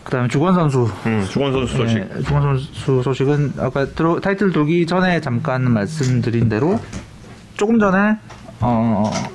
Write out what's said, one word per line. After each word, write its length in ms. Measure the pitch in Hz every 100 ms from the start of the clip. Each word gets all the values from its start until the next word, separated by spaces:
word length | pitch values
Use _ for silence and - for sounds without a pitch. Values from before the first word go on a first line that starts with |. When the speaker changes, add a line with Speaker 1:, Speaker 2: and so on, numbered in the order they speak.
Speaker 1:
그다음에 240 | - 131 123
주건 260 | 139 170
선수. 340 | 185 156 135 120 98 117
Speaker 2:
음, 180 | 110 95
주건 240 | 117 139
선수 260 | 131 127 135
소식. 200 | 117 113
Speaker 1:
예, 240 | 95 -
주건 180 | 135 143
선수 580 | 143 135 135 - - 131
소식은 520 | 127 131 135 147 143 -
아까 300 | 127 135 135
들어-, 320 | - 160 170
타이틀 320 | 190 196 202
돌기 340 | 160 151 175 165
전에 340 | 180 185 170
잠깐 520 | 147 117 113 131 127
말씀드린 760 | 117 98 - 131 127 117 117 110
대로 320 | 107 147 220 - - - - - - - -
조금 220 | 208 233
전에, 380 | 208 185 208 214 - - - -
어, 500 | 123 117 117 104 107 104 -